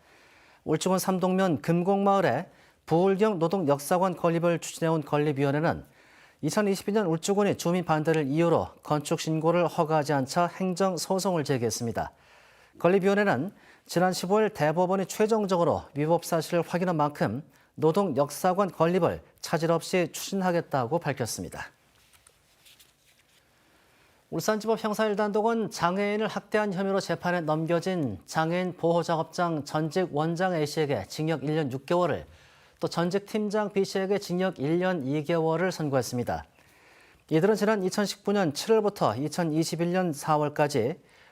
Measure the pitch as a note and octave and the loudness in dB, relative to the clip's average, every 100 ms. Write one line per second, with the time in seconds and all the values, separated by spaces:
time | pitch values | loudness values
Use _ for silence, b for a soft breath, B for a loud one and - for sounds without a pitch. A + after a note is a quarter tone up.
0 | b b b b b b - D#3 F#3 F#3 | b b b b b b -4 -2 0 0
1 | F3+ F#3 F#3 F#3 F#3+ D3 - E3+ F3 G3 | 0 0 2 2 2 0 0 0 2 2
2 | G3 G3 E3 B2 F#3 b b b - D#3+ | 4 4 2 0 -4 b b b 0 2
3 | G3 F#3+ A3 F#3 E3 G3 C#3+ C#3+ - F3+ | 4 4 2 2 0 0 2 0 2 2
4 | F#3+ D#3+ E3+ E3 E3+ E3 - - E3 D#3+ | 2 2 0 2 2 0 -4 -4 0 0
5 | C#3+ D3 D3+ C3+ C#3+ D3 D#3+ E2 - b | 0 0 0 0 0 2 0 -2 -8 b
6 | b b b b D3 G#3+ G#3 F#3+ - G#3+ | b b b b -2 0 0 0 0 0
7 | F#3 D#3+ - G3 G3+ F3+ E3+ F3+ E3 D#3 | 0 -2 0 2 2 0 0 0 0 0
8 | D#3 D#3+ C#3 D3+ E3+ C#3+ F2+ - - D3+ | 2 0 2 2 4 2 0 -8 -2 -2
9 | C#3+ D#3+ - D#3+ D#3+ E3+ D#3+ - D#3 D#3 | 0 -4 -2 0 2 2 0 0 2 2
10 | D3 C#3+ C3 F3+ F3 - F#3 F3 G3 E3+ | 2 0 0 0 0 -2 -4 0 -2 -2
11 | - F#3+ G3 F3 C3+ C3 A2+ - A#2 G2 | -2 -2 0 -2 0 0 0 -2 -4 -4
12 | D2+ b b b b b b - E3+ F#3+ | -8 b b b b b b 0 2 4
13 | F#3+ G3+ G3+ B2 F3+ B B B - E3+ | 2 2 2 0 -2 B B B -6 0
14 | F#3 F3 F3+ G#3+ G#3+ G#3+ D3+ D#3+ F3+ G3 | 0 0 0 2 2 2 0 2 0 0
15 | F#3 - G#3+ A3+ G3 F#3 D#3+ F#2+ - C#3+ | -2 -2 0 2 2 2 4 2 -2 -4
16 | D3+ E3+ - E3+ - F3 D#3+ F3 F#3 D#3+ | 2 0 2 -2 0 -2 0 -2 0 2
17 | D3 D3 C#3+ A#2 - b b - D#3 E3 | 0 0 -2 -2 -10 b b 0 2 2
18 | G3 C3 C#3+ - F#3 F3+ G3 - E3 F#3 | 0 0 -2 0 0 2 -2 2 2 4
19 | D#3 E2 b b - D#3+ D#3+ E3 - F#3 | 0 -2 b b -4 -2 0 0 0 0
20 | E3+ - - G3 F#3 E3+ - C#3 A#2+ E3+ | 0 -4 -8 -2 0 0 0 -2 0 -2
21 | D#3+ B2+ A2+ - E2 - - _ _ _ | -2 -4 -6 -6 -10 -12 -14 _ _ _
22 | _ _ _ _ _ _ - - - _ | _ _ _ _ _ _ -20 -20 -20 _
23 | _ _ _ _ b b b b b b | _ _ _ _ b b b b b b
24 | b b _ D#3 E3 G#3+ G#3+ G#3+ G#3+ G#3 | b b _ -4 -2 -2 0 -2 -2 0
25 | A3 G3 G#3 G#3 A3 A#3 G3+ - E3+ F#3 | 0 0 0 2 2 0 -2 0 0 0
26 | G3+ G#3+ G#3+ G3+ - G#3+ G#3+ F3+ G3 G3 | 0 0 -2 -4 -2 0 0 -2 0 0
27 | - E3 F3+ F3 D#3 D#3 D#3+ E3+ F#3+ F3+ | -2 -2 0 -2 0 0 2 0 0 -2
28 | C3+ G2 - E3 D#3+ F3+ F#3 E3+ E3 E3+ | -2 -6 -6 -2 0 0 -4 -2 0 2
29 | E3 E3 D#3+ - F3 D#3+ C#3 D#3 D#3+ F#3 | 0 -2 -2 -2 -2 -2 -4 -2 -2 -2
30 | F3 C#3+ D#3+ E3+ F#3 E3+ D3+ - C#3+ A#2+ | -2 0 -2 0 -2 0 -2 -2 0 -2
31 | F#2+ - D#3 D#3 C#3 D#3 C#3+ C3+ - F3 | -4 -4 -2 -2 -2 -2 -2 -6 -2 0
32 | F3 G2+ D2 b b b b b E3+ - | 2 -2 -8 b b b b b -4 -2
33 | F3 G3 G3 G#3+ G#3 G#3+ G#3 G3 F#3+ G3 | 0 -2 -4 -4 -2 -2 -2 -2 -2 -2
34 | F#3+ G3+ - F3 F#3+ - C#3+ E3+ F#3 F3+ | -2 -2 -2 -2 -2 -2 0 0 0 -2
35 | B2+ D3+ C#3+ E3+ D#3+ D#3+ F#3 E3+ D3+ C3+ | -2 -4 0 0 2 2 0 -2 0 0
36 | A#2 B2 A#2 E2 - b b b b b | 0 -4 -4 -6 -8 b b b b b
37 | b b _ D#3+ F#3+ G#3+ G#3 A3 F#3 - | b b _ 2 4 2 2 2 0 0
38 | G3+ - - G3+ E3+ - - A3 G#3 G3+ | -2 -2 -2 0 0 -2 2 4 4 2
39 | C#3+ A2 D3+ E3 E3 D#3 D#3+ D#3+ E3+ F3+ | 0 0 -4 -2 -2 0 -2 -2 -2 0
40 | F3+ C#3+ - D3+ D3 D3 C#3+ C3+ A2+ F3+ | -2 -4 0 0 2 0 0 2 -2 -4
41 | b b b | b b b